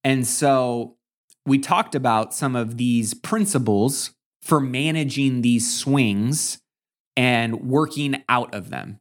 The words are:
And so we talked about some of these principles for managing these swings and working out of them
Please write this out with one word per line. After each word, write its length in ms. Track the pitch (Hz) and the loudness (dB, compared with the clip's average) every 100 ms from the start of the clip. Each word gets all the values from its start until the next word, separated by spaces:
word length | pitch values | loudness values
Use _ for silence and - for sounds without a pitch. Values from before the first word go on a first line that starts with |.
And 240 | 135 135 117 | 2 0 0
so 680 | - 143 131 127 120 117 _ _ _ _ _ 135 | 0 2 4 2 -4 -6 _ _ _ _ _ 2
we 140 | 139 | 2
talked 340 | 135 175 226 | 2 0 0
about 400 | 143 127 110 110 | 0 2 2 0
some 220 | - 139 127 | -4 -2 -2
of 220 | 113 117 | -4 -2
these 360 | 123 117 107 | 0 2 0
principles 1000 | - - 220 202 147 113 101 120 139 - _ _ _ | -6 -4 -2 0 0 2 2 2 -2 -8 _ _ _
for 160 | - 156 | 0 0
managing 840 | 135 127 156 160 139 139 139 123 | 0 -2 0 0 -2 0 0 2
these 300 | 120 120 117 | 2 2 0
swings 880 | - 139 139 117 101 117 151 - - _ _ _ _ _ - | -4 0 2 2 0 0 -2 -4 -8 _ _ _ _ _ -2
and 440 | 123 120 113 113 | 2 2 0 -4
working 640 | 127 139 151 147 143 135 - | 0 0 0 -2 -4 -4 0
out 240 | 123 - | 0 0
of 180 | 104 87 | -10 -10
them 280 | - - 107 | -12 -12 -18